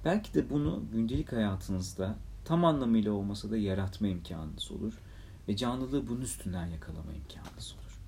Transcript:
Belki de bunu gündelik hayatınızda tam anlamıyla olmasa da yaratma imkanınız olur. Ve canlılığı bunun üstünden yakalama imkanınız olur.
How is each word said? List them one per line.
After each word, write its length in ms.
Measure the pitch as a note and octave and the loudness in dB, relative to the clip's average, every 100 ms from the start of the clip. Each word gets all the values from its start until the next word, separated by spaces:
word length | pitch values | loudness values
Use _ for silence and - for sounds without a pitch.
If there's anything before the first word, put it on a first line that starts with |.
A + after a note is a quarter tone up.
Belki 300 | D#3 G#3 G#3 | 4 2 4
de 160 | - - | 2 2
bunu 340 | D3 D3+ F#3 A2 | 2 2 0 -2
gündelik 400 | A2+ A2+ C#3 D3+ | 0 2 2 0
hayatınızda 840 | A#2 G#2 G2 - F#2 F#2 - F#2+ A2 - - | 2 2 2 0 -2 -2 -2 -2 -2 -8 -10
tam 200 | - E3+ | 0 6
anlamıyla 480 | E3+ D3 A#2+ A2+ G#2 | 6 6 6 6 6
olmasa 380 | G2+ G2+ G2+ G#2 | 2 0 -2 -2
da 60 | A2 | 2
yaratma 520 | G2+ F#2+ F#2+ - G#2 | 2 2 0 2 0
imkanınız 640 | F2 E2 E2 D#2 - - | 0 -4 -6 -6 -6 -6
olur. 280 | - A3 - - - - - - | -4 -4 -6 -14 -16 -14 -10 -2
Ve 80 | G#2 | 0
canlılığı 520 | B2 B2+ C3 C#3+ A#2 | 0 0 0 0 0
bunun 120 | A#2+ | -2
üstünden 460 | C3 - - F2+ E2+ | -2 -4 -4 -2 -2
yakalama 460 | E2 - D#2+ D2+ | -4 -8 -8 -8
imkanınız 600 | C#2+ C#2+ - - - - | -8 -10 -12 -14 -12 -12
olur. 260 | - - - | -12 -14 -12